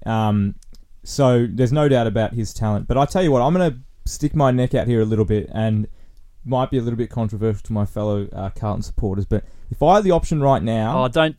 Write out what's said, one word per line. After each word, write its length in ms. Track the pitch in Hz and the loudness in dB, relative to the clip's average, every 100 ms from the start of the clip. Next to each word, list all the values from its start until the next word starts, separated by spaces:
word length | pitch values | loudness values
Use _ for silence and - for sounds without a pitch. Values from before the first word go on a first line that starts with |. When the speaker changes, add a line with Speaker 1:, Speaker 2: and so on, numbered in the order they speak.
| 110 | -4
Speaker 1:
Um, 480 | 110 107 104 101 - - - - - | 0 2 2 0 -4 -14 -20 -20 -20
so 440 | - - 131 120 120 | -8 2 4 4 2
there's 220 | 104 123 | 0 2
no 160 | 151 147 | 2 4
doubt 180 | 127 113 | 4 2
about 260 | 104 107 | 0 -2
his 220 | 117 104 | -2 -6
talent. 320 | - 107 104 80 | -4 -2 0 0
But 100 | 127 | 0
I 80 | |
tell 180 | 139 190 | 2 2
you 100 | 175 | 2
what, 100 | 127 | 4
I'm 100 | 135 | 4
gonna 280 | 180 170 127 - - - | 2 0 -2 -12 -10 -8
stick 280 | - 151 | -4 -2
my 160 | 156 135 | 2 2
neck 240 | 127 127 | 2 2
out 120 | 127 117 | 0 2
here 160 | 113 | 2
a 20 | |
little 220 | 110 110 107 | 2 2 2
bit 240 | 107 - | 0 -2
and 360 | 110 110 107 107 - - - - - 120 | -2 0 0 -2 -8 -20 -20 -20 -14 -4
might 240 | 127 131 | -2 0
be 80 | 131 | -2
a 20 | |
little 160 | 117 113 | -2 -2
bit 140 | 113 | -4
controversial 520 | 117 107 107 110 101 | -4 -4 -2 -2 -2
to 80 | - | -4
my 120 | 107 | -2
fellow, 420 | 101 107 107 101 101 | -2 -2 -2 -2 -4
uh, 180 | 92 95 | -8 -8
Carlton 320 | - 107 101 | -6 -4 -4
supporters, 440 | - - 104 98 98 | -4 -4 -2 -2 -2
but 180 | 104 - - - | -2 -4 -12 -12
if 120 | - | 0
I 140 | 151 202 | 4 4
had 80 | |
the 80 | 190 | 4
option 280 | 165 - 156 | 2 2 0
right 220 | 139 135 | 2 2
now, 420 | 110 113 110 127 | 0 0 0 0
Speaker 2:
Oh, 40 | 127 | 0
don't, 280 | 160 160 | 2 0